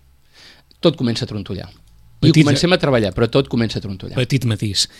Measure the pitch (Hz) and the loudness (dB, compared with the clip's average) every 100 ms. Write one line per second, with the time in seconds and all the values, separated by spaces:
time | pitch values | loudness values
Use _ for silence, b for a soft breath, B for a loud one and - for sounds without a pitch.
0 | _ _ B B B B _ _ 170 - | _ _ B B B B _ _ 0 0
1 | 120 113 113 107 95 92 - - _ _ | -2 -4 -6 -8 -10 -10 -12 -20 _ _
2 | _ - 156 151 147 139 175 180 151 127 | _ 0 4 6 4 4 2 2 2 2
3 | 101 90 117 135 135 120 113 107 98 95 | 0 0 0 2 0 -2 -2 -4 -10 -12
4 | 95 - 123 139 123 107 110 98 - B | -8 -6 -2 -2 0 -2 -4 -4 -6 B